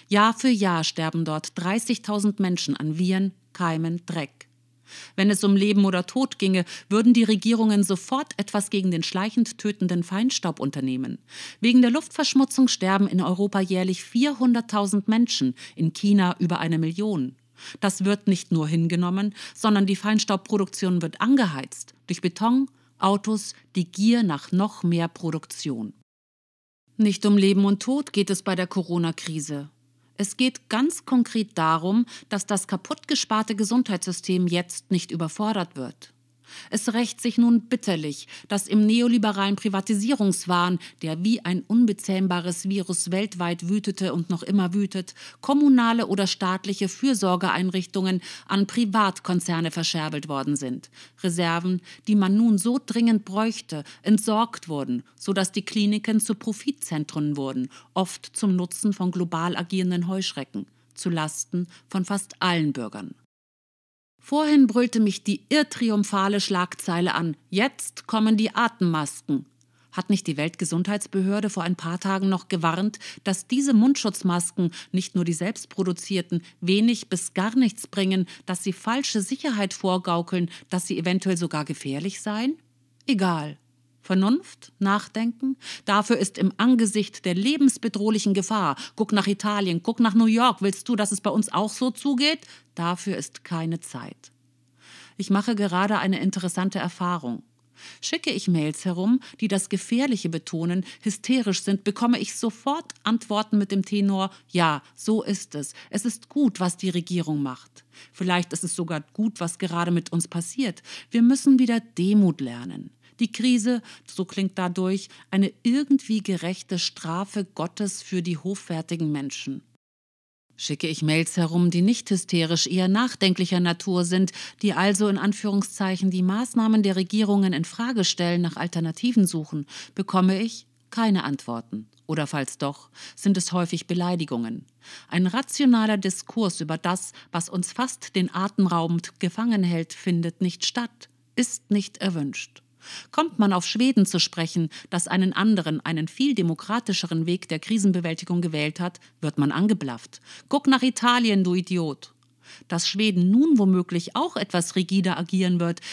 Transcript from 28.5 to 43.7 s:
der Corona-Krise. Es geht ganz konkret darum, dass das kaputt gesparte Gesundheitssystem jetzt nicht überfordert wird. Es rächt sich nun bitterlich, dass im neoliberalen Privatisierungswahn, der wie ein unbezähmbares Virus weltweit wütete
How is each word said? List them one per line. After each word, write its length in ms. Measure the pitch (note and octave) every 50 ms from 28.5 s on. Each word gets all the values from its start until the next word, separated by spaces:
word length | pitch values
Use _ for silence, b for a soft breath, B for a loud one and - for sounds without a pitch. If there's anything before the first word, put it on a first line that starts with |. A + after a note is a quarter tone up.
| F#3
der 100 | F3+ F#3
Corona-Krise. 1040 | F3 - F#3+ F3 E3+ F3 F3 E3+ E3 D#3+ - - - D#3+ D#3 C#3+ D3+ D3 C#3+ C#3+ D3+ _ _ _ _ _ _ _ _ _ -
Es 200 | G3+ G3+ - -
geht 320 | B3+ B3+ - - _ -
ganz 360 | - A3 C4 D#4 - - -
konkret 440 | - C4+ B3 A#3 - - A3+ G#3+ - -
darum, 540 | - D#3+ D#3+ D#3+ E3 D#3+ F#3 G3+ A#3 A#3+ B B B B B
dass 180 | - G3 - -
das 180 | G#3 F#3+ -
kaputt 420 | - - F3+ - - D4+ - - -
gesparte 460 | D#4 B3 - - A3 G#3+ A3 - A3+
Gesundheitssystem 920 | G3 A3 F#3+ A3+ B3+ B3 - G3+ F3 - F#3 F3+ - - - F#3 F3+ F3+ F3
jetzt 420 | F3 F3 F3+ F3 - - - -
nicht 220 | G3 F3 - -
überfordert 640 | - E3+ E3+ D#3 - - G#3+ G#3+ A3 G#3 F3 E3+ -
wird. 400 | C#3 B2+ A#2+ - _ - - _ _ _ _ _ _ B B B B B B
Es 240 | B A3 - - G#3
rächt 280 | A#3 A#3+ A3 - -
sich 160 | - B3 - -
nun 320 | A#3 A#3 A#3 A#3 - -
bitterlich, 580 | B3+ - - G#3 F3+ D#3+ D3+ D3+ C#3+ - - B B B B B
dass 180 | G#3 G3+ - -
im 180 | - G#3+ G#3+
neoliberalen 720 | G#3+ A3 A#3 A#3+ A#3+ A#3 A#3+ G#3 G#3+ G3+ G3 G3 G3 G3+
Privatisierungswahn, 1200 | G3 - A3 F#3+ F#3+ F#3+ - A3 G3+ G3+ A#3 C#4+ - G#3+ G3 F3 - - F3+ F#3 F3 F3 F3+ F3+ E3+ B B B B
der 220 | - D#3+ D#3+ E3 F3
wie 220 | A3 A3+ - -
ein 160 | E3+ F#3 F3+
unbezähmbares 1080 | - - G#3+ A#3 B3 A3 G3+ - - - F#3+ F#3+ F#3+ F#3+ F#3 F3 E3 F3+ E3+ - - F#3+
Virus 420 | G3 G3+ F3+ - F3+ - - F#3
weltweit 600 | F3 F#3+ G3+ - - F3 F3+ E3+ F3 E3+ F3
wütete 440 | E3+